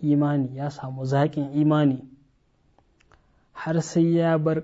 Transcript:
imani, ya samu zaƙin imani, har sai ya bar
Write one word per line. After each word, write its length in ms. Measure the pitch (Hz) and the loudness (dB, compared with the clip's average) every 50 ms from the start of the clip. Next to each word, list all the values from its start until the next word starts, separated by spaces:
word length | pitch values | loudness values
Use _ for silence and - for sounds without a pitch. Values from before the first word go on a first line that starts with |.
| - | 0
imani, 520 | 147 147 143 147 143 147 143 131 127 131 | 2 2 2 2 2 0 0 -2 -4 -6
ya 140 | 131 143 147 | -8 -8 -8
samu 340 | - - - 131 131 131 131 | -8 -10 -12 -12 -10 -8 -4
zaƙin 460 | 131 139 139 147 156 - 151 139 139 143 | -2 0 0 0 0 -2 -4 -6 -2 0
imani, 540 | 151 151 151 151 151 147 139 131 123 - - - - _ _ _ _ _ _ _ _ _ _ _ _ _ _ _ _ _ _ - _ _ _ _ _ _ _ | 2 2 4 4 4 4 2 2 -2 -6 -16 -20 -20 _ _ _ _ _ _ _ _ _ _ _ _ _ _ _ _ _ _ -20 _ _ _ _ _ _ _
har 300 | _ - - 160 165 165 | _ -10 -6 -4 -2 -2
sai 340 | 160 - - 175 165 165 170 | -2 0 2 2 2 4 4
ya 220 | 170 165 165 165 | 2 2 2 2
bar 240 | 156 151 160 156 160 | 0 0 0 -2 -2